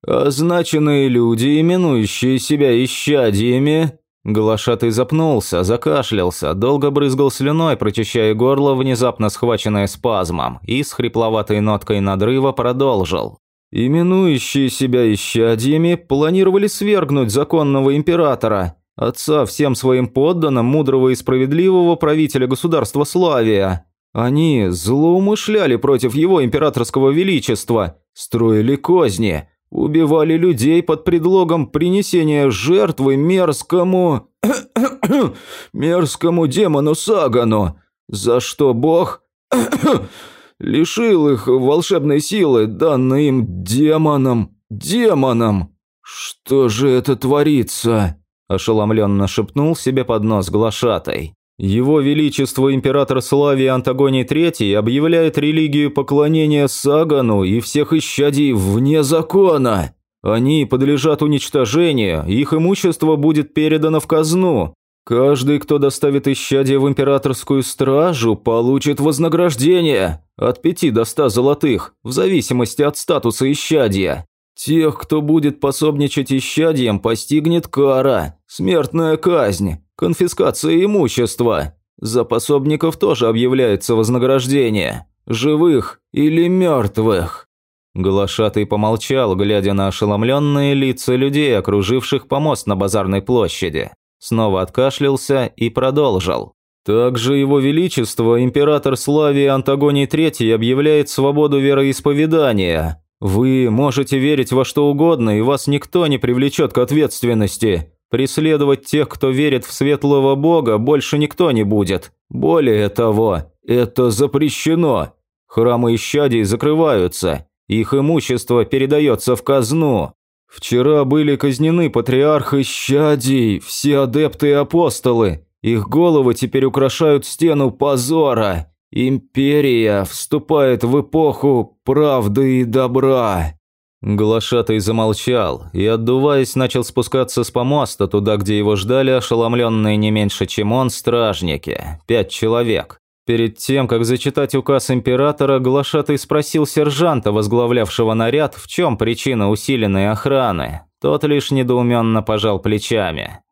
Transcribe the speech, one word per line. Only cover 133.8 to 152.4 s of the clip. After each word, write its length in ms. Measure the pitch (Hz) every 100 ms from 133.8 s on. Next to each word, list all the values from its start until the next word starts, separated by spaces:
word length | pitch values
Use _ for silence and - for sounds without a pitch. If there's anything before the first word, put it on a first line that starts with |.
| _ _
Глашатай 800 | 101 104 107 113 - 120 113 110
замолчал 880 | 98 113 110 101 - 123 90 62 82
и, 120 | 92
отдуваясь, 720 | 104 113 113 131 147 139 127
начал 300 | 131 127 131
спускаться 580 | 110 - 120 135 123 -
с 80 | 117
помоста 560 | 123 123 147 120 - 98
туда, 300 | 104 101 104
где 200 | 98 104
его 200 | 104 104
ждали 340 | 98 131 131
ошеломленные 840 | 127 - 117 113 120 117 110 107 107
не 120 | 107
меньше, 360 | 107 101 -
чем 260 | 98 - 104
он, 180 | 123 127
стражники. 1120 | - - 117 110 95 87 71 73 - 76 78 -
Пять 240 | 117 95
человек. 680 | - 110 117 120 92 - - _ _
Перед 320 | - 117 117 -
тем, 320 | - 135 120
как 160 | 117
зачитать 500 | 117 123 147 147 139
указ 340 | 135 - 135 -
императора, 720 | 127 113 127 143 147 139 135
глашатай 580 | 127 139 135 156 147 143
спросил 480 | - 147 143 156
сержанта, 680 | 147 - 147 139 170 135 104
возглавлявшего 800 | 104 104 120 120 123 107 - 113
наряд, 420 | 113 113 139 151
в 120 | - -
чем 300 | - 170 107
причина 520 | 113 117 135 120 101
усиленной 600 | 104 - 131 107 95 101
охраны. 760 | 107 139 135 120 87 62 78 _ _
Тот 240 | 143 147
лишь 260 | 151 143 -
недоуменно 720 | 135 127 123 120 120 113 110
пожал 360 | 104 107